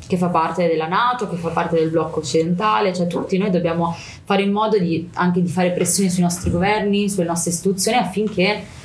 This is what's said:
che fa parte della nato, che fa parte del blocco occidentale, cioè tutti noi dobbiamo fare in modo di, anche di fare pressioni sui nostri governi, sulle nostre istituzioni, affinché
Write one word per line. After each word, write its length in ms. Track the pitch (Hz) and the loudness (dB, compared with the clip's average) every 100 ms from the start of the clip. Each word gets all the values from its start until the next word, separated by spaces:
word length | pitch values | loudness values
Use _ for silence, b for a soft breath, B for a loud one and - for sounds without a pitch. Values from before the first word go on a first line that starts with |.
| - | -4
che 120 | 175 | 0
fa 100 | 180 | 2
parte 400 | 165 165 170 170 | 2 0 0 0
della 180 | 160 160 | 0 0
nato, 420 | 190 240 247 196 | 0 0 0 -4
che 80 | 175 | -6
fa 120 | 165 | -4
parte 280 | 170 170 165 | -2 0 2
del 120 | 160 | 2
blocco 300 | 160 165 165 | 0 -2 -4
occidentale, 760 | 156 165 165 180 214 214 202 | -2 0 2 0 2 2 0
cioè 140 | 180 175 | 0 -2
tutti 320 | 170 - 185 | -2 -2 0
noi 100 | 196 | 0
dobbiamo 460 | 180 165 165 170 B B B | 0 0 0 -2 B B B
fare 180 | - 196 | -2 0
in 100 | 202 | 2
modo 260 | 202 220 214 | 2 2 2
di, 300 | 170 165 - | 2 -2 -4
anche 280 | - 180 180 | -2 0 2
di 60 | 165 | 0
fare 240 | 180 180 | 2 0
pressioni 380 | 180 180 - 190 | 2 0 2 2
sui 120 | 180 | 2
nostri 280 | 175 - - | 0 0 -2
governi, 580 | 175 196 214 202 202 202 | 0 2 0 2 2 0
sulle 180 | 196 170 | 0 0
nostre 240 | 175 - | 0 -2
istituzioni, 460 | 175 190 190 - 240 | 0 0 0 2 0
affinché 680 | 180 196 214 - 190 - B B | 0 -2 -2 0 0 0 B B